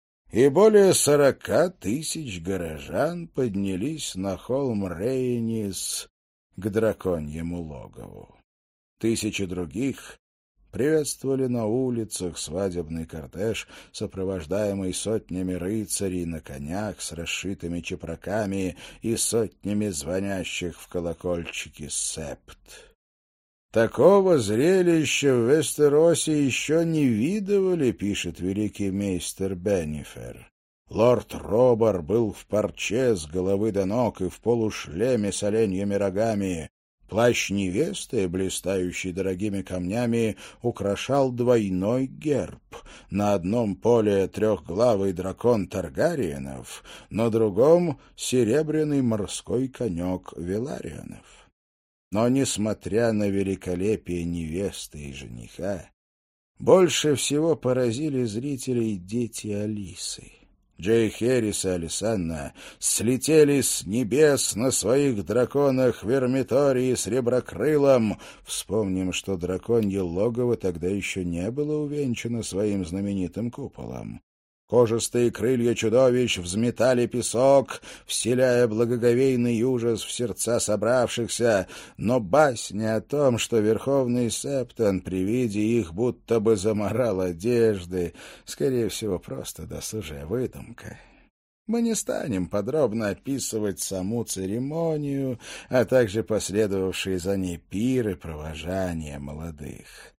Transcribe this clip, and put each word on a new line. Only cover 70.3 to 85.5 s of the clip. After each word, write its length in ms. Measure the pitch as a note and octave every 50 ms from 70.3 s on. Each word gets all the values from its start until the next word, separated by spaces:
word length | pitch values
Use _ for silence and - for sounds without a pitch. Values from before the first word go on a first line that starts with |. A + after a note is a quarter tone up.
| A#2 A#2+ B2 A#2+ A2+
тогда 320 | - - F#2 E2+ E2 D#2+
ещё 360 | F2+ G2+ G2+ F#2 - - F#2+ F2+
не 260 | F2 E2+ E2+ F2+ A2
было 300 | B2+ D3 D3 D3 D3+ D3+
увенчано 640 | D3+ C#3+ D3 D3 C#3+ B2+ A#2 - - A#2+ A#2+ A#2 G2
своим 420 | - - F#2+ G#2+ G#2 G2+ G2 F2+
знаменитым 640 | D#2+ F2 G2 G2+ G2+ G2+ F#2+ F#2 E2+ - F#2+ A2+ A#2+
куполом. 720 | - - C3+ - - - B1 A1+ B1+ A#1+ A1 G#1+ A1 - _ _ _ _ _ _ _ _ _ -
Кожистые 640 | - B2 A#2+ G#2+ A2+ A2+ - - - A#2+ A#2+ A#2
крылья 420 | - - G2+ B2 C3 A#2+ A#2 A#2+ A2+
чудовищ 640 | - A2 A2 G#2+ B2+ C3+ B2+ B2 B2 B2 A2 - F#2+
взметали 680 | E2+ F2 F2+ G#2+ A#2 B2 - - A2 C3 B2+ A#2+ A#2+
песок, 760 | G#2 - B2 G#2 - - A2+ C3 C3+ C#3 C#3 B2 - - - - - - - -
вселяя 640 | - - - - A2 B2+ B2 C3 B2+ B2 A#2+ B2
благоговейный 920 | A2+ G#2+ A2 A#2+ A2+ B2 A#2+ A2+ A#2+ A#2+ B2 C3+ C3+ C3 A#2+ A#2+ A#2+ A#2+ G#2+ A#2
ужас 400 | C3 C3 A#2+ A2+ A#2+ A2+ G2+ -
в 80 | -
сердца 480 | - - B2 G#2+ F#2+ - - A2 A#2+ A2
собравшихся, 1080 | - - G#2+ G#2 G2+ A2+ B2+ C3 A#2+ G#2+ - - A#2 G2 - - A#2+ A#2 G#2+ F#2+ F2+ - - - - - -
но 240 | - D#2+ G#2 B2+ B2+
басня 800 | A2 E2+ F2+ D3+ D#3 C#3+ A#2+ - - - - G#2 A2 A2 A2
о 40 | A2
том, 360 | - - C#3 D3 D3 C3 A#2+
что 220 | A2+ - - A#2 A2+
Верховный 680 | G#2 G#2+ A2 - - C3 C#3 C#3 C3 A#2+ A#2+ B2 B2 A2+
Септон 680 | G#2 - - C#3 C#3 C3+ A#2+ - - - A2+ G2+ F#2+ F2+
при 240 | - - F#2 F#2 F#2
виде 380 | G2+ A#2 B2+ B2+ A2+